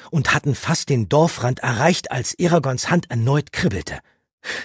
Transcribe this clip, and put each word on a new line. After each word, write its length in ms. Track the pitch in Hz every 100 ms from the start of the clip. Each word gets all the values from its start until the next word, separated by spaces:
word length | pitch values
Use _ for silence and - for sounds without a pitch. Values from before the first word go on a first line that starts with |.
| -
und 240 | 165 -
hatten 200 | 151 147
fast 340 | 127 - 165 -
den 200 | 131 107
Dorfrand 520 | 143 160 - 123 131
erreicht, 500 | 135 113 151 180 -
als 240 | 127 117
Eragons 560 | - 175 170 135 127 -
Hand 200 | 151 -
erneut 420 | 123 113 147 -
kribbelte. 480 | - 175 92 - - - _ _ _ - -